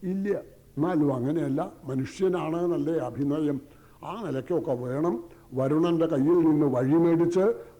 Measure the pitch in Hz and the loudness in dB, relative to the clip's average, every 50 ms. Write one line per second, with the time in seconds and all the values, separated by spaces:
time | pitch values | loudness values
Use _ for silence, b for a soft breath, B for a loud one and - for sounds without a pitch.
0 | 190 180 190 196 196 202 190 - - - - - - - - 139 160 185 180 151 | -6 -4 -4 -2 -2 -2 -4 -4 -6 -12 -18 -20 -20 -10 -4 -2 0 2 2 2
1 | 147 143 131 123 120 139 160 165 147 135 135 151 180 202 - - - 135 135 131 | 2 2 0 0 -2 -2 -2 -2 -2 -2 -2 -4 -4 -6 -10 -12 -10 -6 -4 -4
2 | 131 - - - 190 185 180 170 - 160 165 170 175 175 170 143 143 160 165 151 | -4 -6 -4 -2 0 0 0 -2 -2 -4 -4 -2 -2 -2 -2 -2 -2 -2 -2 -2
3 | 123 120 117 131 143 143 147 156 151 147 139 135 - B B B B B B B | -4 -4 -4 -4 -2 -2 -2 0 0 -2 -2 -4 -8 B B B B B B B
4 | - 156 185 233 208 151 131 135 127 - 175 160 165 156 127 123 127 123 131 147 | -12 -12 -10 -8 -8 -6 -6 -6 -4 -2 -2 -2 -2 -2 -4 -4 -4 -4 -4 -2
5 | 160 175 339 339 - B B B B B 127 131 131 135 151 160 170 175 170 160 | -2 -2 -2 -4 -6 B B B B B -4 -2 0 2 2 2 2 2 2 2
6 | 165 156 156 135 139 160 180 175 160 160 151 147 151 139 127 123 127 135 156 170 | 2 2 2 2 2 4 4 4 4 4 4 4 2 2 2 2 2 4 4 4
7 | 170 170 165 160 170 170 175 185 190 226 226 B B B B | 4 4 4 4 2 2 2 2 2 2 0 B B B B